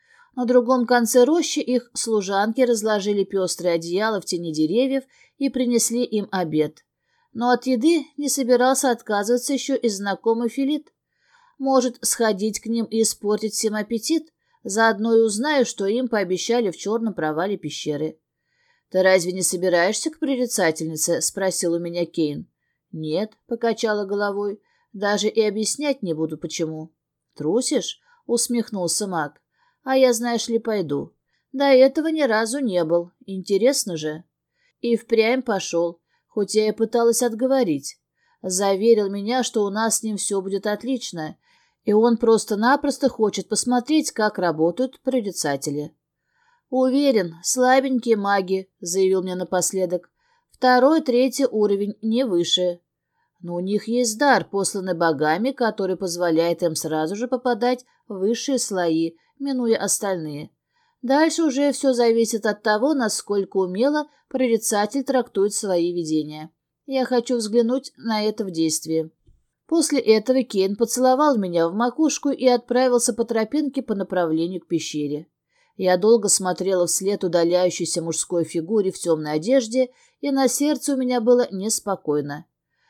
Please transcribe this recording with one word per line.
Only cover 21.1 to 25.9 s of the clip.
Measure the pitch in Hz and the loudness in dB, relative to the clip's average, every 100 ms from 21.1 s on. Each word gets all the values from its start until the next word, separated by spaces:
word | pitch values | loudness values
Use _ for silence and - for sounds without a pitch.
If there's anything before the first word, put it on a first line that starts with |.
| 160 | 0
спросил | - 196 190 - 175 | -2 -2 -2 0 -2
у | 170 | -2
меня | 170 175 170 | -4 -4 -4
Кейн. | - 151 147 170 _ _ _ _ | -2 -2 -4 -12 _ _ _ _
«Нет», | 160 156 165 214 _ - | -10 -4 -4 -4 _ -10
покачала | 233 233 220 220 208 196 | -4 -2 -2 -2 -2 -2
головой, | 202 202 202 202 208 _ _ _ | -2 -2 -2 -6 -8 _ _ _
«даже | 196 202 208 208 | -4 -2 0 0
и | 226 | 0
объяснять | 214 208 208 - 294 | 0 0 -4 -4 -4